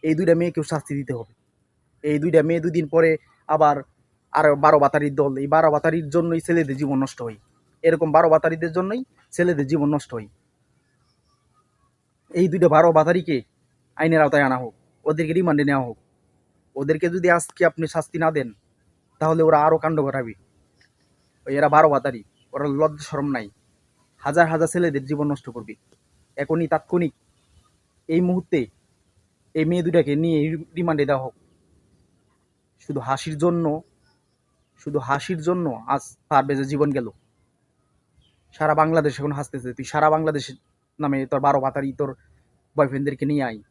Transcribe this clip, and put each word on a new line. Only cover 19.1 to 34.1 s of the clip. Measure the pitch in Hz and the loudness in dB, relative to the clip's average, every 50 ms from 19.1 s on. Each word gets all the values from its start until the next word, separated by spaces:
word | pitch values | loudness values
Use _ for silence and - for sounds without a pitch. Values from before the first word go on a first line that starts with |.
| _ _ | _ _
তাহলে | 156 156 160 165 160 | -2 -2 2 2 4
ওরা | 160 160 147 147 | 4 4 4 6
আরও | 156 160 160 | 4 2 2
কাণ্ড | 156 156 165 156 143 | 0 -2 -2 -2 -2
ঘটাবে। | 139 135 135 127 113 107 _ _ _ _ _ _ _ _ _ _ _ _ _ _ _ _ _ _ _ _ _ _ | -4 -4 -6 -8 -8 -12 _ _ _ _ _ _ _ _ _ _ _ _ _ _ _ _ _ _ _ _ _ _
ওই | - 139 143 | -6 -2 0
এরা | 147 147 | 2 4
বারো | 147 156 156 156 | 6 6 6 6
বাতারি, | 143 135 - 143 131 117 101 _ _ _ _ _ - | 4 2 -2 -2 -6 -6 -14 _ _ _ _ _ -10
ওরা | 135 143 147 139 139 | -6 -6 -4 -2 0
লজ্জা | 156 156 151 147 151 - | 0 -2 -2 -4 -14 -10
শরম | - 143 143 143 139 | -8 -6 -4 -4 -4
নাই, | 123 110 104 _ _ _ _ _ _ _ _ _ _ _ _ _ _ - | -6 -8 -10 _ _ _ _ _ _ _ _ _ _ _ _ _ _ -8
হাজার | 139 147 160 170 160 160 | -2 2 4 2 4 4
হাজার | 160 160 156 - | -2 -2 -2 0
ছেলেদের | 180 175 170 143 139 131 | 0 -2 0 -2 -4 -6
জীবন | 131 151 143 147 147 143 | -6 -6 -4 -2 -4 -4
নষ্ট | 139 _ - | -6 _ -14
করবে। | 113 120 110 104 107 _ _ _ _ _ _ _ _ _ _ _ _ | -14 -14 -14 -16 -20 _ _ _ _ _ _ _ _ _ _ _ _
এখনই | - 143 139 160 165 170 156 | -10 -4 -4 -2 -2 -2 -2
তাৎক্ষণিক | 165 156 - _ - 175 175 151 - _ _ _ _ _ _ _ _ _ _ _ _ _ _ _ _ _ _ - | -2 -4 -4 _ -2 -2 -2 -2 -6 _ _ _ _ _ _ _ _ _ _ _ _ _ _ _ _ _ _ -4
এই | 160 170 | -2 0
মুহূর্তে | 180 175 180 180 180 _ - 156 123 107 _ _ _ _ _ _ _ _ _ _ _ _ _ _ _ _ _ | 0 0 -2 -2 -4 _ -4 -4 -4 -4 _ _ _ _ _ _ _ _ _ _ _ _ _ _ _ _ _
এই | 156 160 | -4 -2
মেয়ে | 156 175 180 170 | 0 0 -2 -2
দুটাকে | 170 160 170 151 135 143 | 0 0 0 0 0 -2
নিয়ে | 147 160 170 165 151 147 | -2 0 0 0 0 0
রি-, | 160 160 160 156 _ _ | -2 -4 -6 -10 _ _
রিমান্ডে | 160 180 170 160 147 143 | -6 -4 -2 0 0 0
দেওয়া | 135 143 135 131 | 0 0 -4 -4
হোক। | 127 - _ _ _ _ _ _ _ _ _ _ _ _ _ _ _ _ _ _ _ _ _ _ _ _ _ _ _ _ _ _ | -8 -14 _ _ _ _ _ _ _ _ _ _ _ _ _ _ _ _ _ _ _ _ _ _ _ _ _ _ _ _ _ _
শুধু | _ 160 139 | _ -10 -8
হাসির | 120 120 135 135 - 160 156 147 | -4 -4 -6 -6 -4 -10 -6 -2
জন্য, | 147 175 175 170 165 160 147 160 165 _ _ _ _ _ | -2 0 0 0 -2 -2 -4 -6 -8 _ _ _ _ _